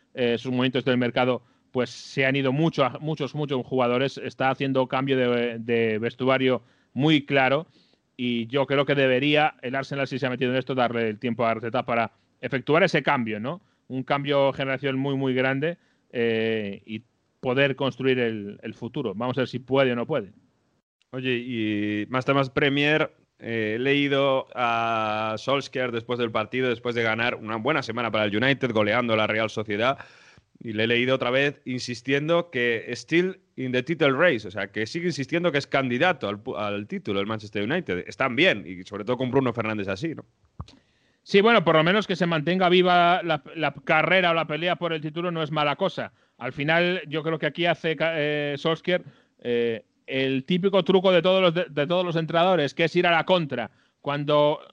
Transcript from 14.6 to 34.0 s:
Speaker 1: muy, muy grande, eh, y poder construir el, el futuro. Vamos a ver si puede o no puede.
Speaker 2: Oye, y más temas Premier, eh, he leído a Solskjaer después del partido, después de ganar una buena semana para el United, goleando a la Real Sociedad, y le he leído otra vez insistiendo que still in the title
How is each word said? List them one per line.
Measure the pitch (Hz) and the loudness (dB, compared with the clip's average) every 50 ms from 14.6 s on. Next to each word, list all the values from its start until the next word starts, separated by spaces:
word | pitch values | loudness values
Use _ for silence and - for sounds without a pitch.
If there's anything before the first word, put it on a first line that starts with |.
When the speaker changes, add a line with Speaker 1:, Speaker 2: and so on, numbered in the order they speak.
| 139 135 135 131 135 135 131 | -4 -4 -4 -2 -2 -4 -2
Speaker 1:
muy, | 131 135 139 139 | -2 -2 -2 -2
muy | 135 135 131 127 | -2 -2 0 0
grande, | 131 127 131 135 135 151 170 175 _ _ _ _ _ _ _ | 2 2 0 0 0 -2 -4 -6 _ _ _ _ _ _ _
eh, | - 120 117 117 113 113 113 113 113 110 104 98 98 98 _ | -4 -2 0 0 0 0 0 0 -2 -2 -4 -6 -8 -12 _
y | - 110 110 _ _ _ _ _ _ _ - | -12 -12 -12 _ _ _ _ _ _ _ -8
poder | - 131 123 135 143 139 127 | -4 -2 2 2 2 0 0
construir | - 139 127 123 - 131 131 127 127 | -2 -2 -4 -4 -2 0 0 2 2
el, | 120 113 110 107 98 101 101 - | 0 -2 -2 -6 -8 -10 -12 -12
el | - 113 - | -14 -14 -12
futuro. | - 123 113 117 151 127 104 92 | -12 -12 -10 -8 -6 -6 -6 -6
Vamos | 104 120 - - | -4 -6 -4 -2
a | 143 | -2
ver | 123 - | -4 -4
si | - 123 | -4 -10
puede | - - 131 135 135 127 | -6 0 2 2 4 2
o | 120 | 2
no | 120 117 | -2 -4
puede. | 120 156 127 101 92 _ _ _ _ _ _ _ _ _ _ _ _ _ _ _ - | -4 -4 -6 -6 -8 _ _ _ _ _ _ _ _ _ _ _ _ _ _ _ -14
Speaker 2:
Oye, | 127 131 131 131 123 | -12 -6 -2 -2 -2
y | 120 120 131 123 113 110 107 107 104 104 104 104 104 104 - | -2 -4 -4 -4 -2 -2 -2 0 -2 -2 -2 -2 -4 -4 -4
más | 127 131 123 | -4 -2 0
temas | 143 139 139 135 127 | 2 2 2 2 0
Premier, | - 151 147 139 139 143 147 147 156 156 156 - _ _ _ _ _ - | 0 0 0 2 2 2 2 2 2 2 0 -2 _ _ _ _ _ -14
eh, | - 113 117 113 110 107 107 | -8 -6 -4 -2 -2 -2 -2
he | 120 | -2
leído | 127 139 139 143 143 139 139 135 139 139 135 131 - - - | 0 2 2 2 2 2 2 2 2 2 0 -2 -4 -6 -6
a | 120 123 117 117 117 113 113 113 110 110 107 107 107 110 110 110 | -2 -2 0 0 0 0 0 0 -2 -2 -2 -2 -2 -2 -4 -6
Solskjaer | 107 - 131 135 139 131 - - 131 127 120 | -6 -4 -4 -4 -4 -4 -6 -6 -4 -4 -4
después | 117 117 117 - 123 120 | -4 -6 -4 -4 -4 -2
del | 120 110 | -2 -2
partido, | 110 110 107 - - 127 131 127 | -2 -2 -4 -2 -2 -2 0 0
después | 117 113 - 123 117 | -2 -2 -4 -4 -2
de | 120 | 0
ganar | 113 113 110 113 117 123 117 | 0 0 0 0 0 -2 -2
una | - 110 107 113 | -4 -8 -8 -6
buena | 113 110 143 160 143 | -4 -2 0 0 0
semana | 123 117 110 123 117 110 | -2 -4 -6 -4 -4 0
para | 104 107 107 | 0 0 0
el | 104 98 | 2 2
United, | 107 127 135 135 123 135 123 | 2 2 2 2 2 0 0
goleando | 107 107 104 104 110 123 120 113 | 2 2 2 2 2 0 2 2
a | 110 110 | 2 2
la | 107 | 2
Real | 104 107 110 110 104 | 0 0 -2 -2 -2
Sociedad, | - 113 107 110 104 104 113 131 143 - - - - - - - - - _ _ _ - | -4 -6 -4 -4 -2 0 0 0 0 -2 -8 -20 -20 -20 -20 -20 -20 -20 _ _ _ -16
y | - 117 | -12 -8
le | 104 110 113 | -2 -2 0
he | |
leído | 117 120 120 123 127 131 | 2 2 2 2 2 2
otra | 123 127 120 | 0 0 0
vez | 127 135 143 147 143 _ - | 2 2 2 0 -2 _ -10
insistiendo | 131 127 120 - 123 120 110 - 135 139 143 151 156 170 170 170 - | -8 -8 -8 -6 -8 -10 -8 -4 -2 -2 0 0 0 0 0 0 -2
que | - 123 120 120 117 107 85 117 120 | -4 -2 0 0 0 -2 -4 -8 -10
still | 117 - - 156 170 180 190 185 - _ _ - | -10 -6 0 2 2 2 0 -4 -8 _ _ -10
in | - 131 127 | -8 -6 -2
the | 123 127 | -2 -2
title | 123 156 170 143 | -2 -2 -2 2